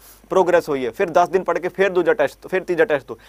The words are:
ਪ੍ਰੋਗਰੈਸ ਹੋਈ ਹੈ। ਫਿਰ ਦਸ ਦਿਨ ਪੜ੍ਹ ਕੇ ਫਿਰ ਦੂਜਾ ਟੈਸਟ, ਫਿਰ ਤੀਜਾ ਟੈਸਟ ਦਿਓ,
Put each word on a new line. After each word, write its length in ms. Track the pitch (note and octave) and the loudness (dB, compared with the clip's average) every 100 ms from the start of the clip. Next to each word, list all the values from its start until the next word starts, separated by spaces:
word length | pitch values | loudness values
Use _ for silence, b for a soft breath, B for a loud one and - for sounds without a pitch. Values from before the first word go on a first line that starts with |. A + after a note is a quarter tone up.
| b b - | b b -2
ਪ੍ਰੋਗਰੈਸ 380 | F3 F3 F3 D#3 | 2 4 2 2
ਹੋਈ 180 | C#3 A#2+ | -2 -4
ਹੈ। 40 | |
ਫਿਰ 200 | - F#3+ | -4 0
ਦਸ 180 | E3+ F3 | 0 2
ਦਿਨ 160 | F#3 | 0
ਪੜ੍ਹ 140 | F3 E3+ | -2 -4
ਕੇ 100 | E3+ | -4
ਫਿਰ 220 | - G3 | -2 0
ਦੂਜਾ 240 | F3+ D#3+ | 2 0
ਟੈਸਟ, 320 | D#3 C#3 - - | 0 -2 -4 -6
ਫਿਰ 180 | F#3 | -6
ਤੀਜਾ 200 | F3 E3+ | -2 0
ਟੈਸਟ 220 | D#3 D3 - | 0 0 -4
ਦਿਓ, 120 | A#2 | -16